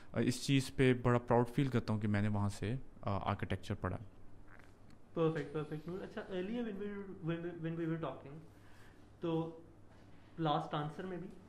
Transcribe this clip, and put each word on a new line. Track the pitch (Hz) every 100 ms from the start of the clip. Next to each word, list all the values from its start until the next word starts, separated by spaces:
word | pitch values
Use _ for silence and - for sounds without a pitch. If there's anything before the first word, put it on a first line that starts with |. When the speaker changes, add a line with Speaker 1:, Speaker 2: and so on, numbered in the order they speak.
| - -
Speaker 1:
इस | 117 127 -
चीज़ | 135 131
पे | - 131
बड़ा | 127 123 120
proud | 120 120 123
feel | - 139
करता | 120 -
हूँ | 107
कि | 107
मैंने | 104 104
वहाँ | 104 101
से, | 104 101 131 - -
अ, | -
architecture | 98 - 101 95 95 -
पढ़ा। | 104 92 - - - - - - - - - - - - -
Speaker 2:
Perfect, | 160 160 135 156
perfect, | 151 151 170
Noor। | 180
अच्छा, | 185 - -
earlier | 185 185 240 226
when | 196
we, | 208 202 196 160 156
when | 170
we, | 170 170
when | 165 165
we | 165
were | 165
talking, | 147 131 139 151 - - - - - - - -
तो | 170 160 165 - - - - - - - - -
लास्ट | 160 151 -
आंसर | 156 147 - 185
में | 175
भी | 185 -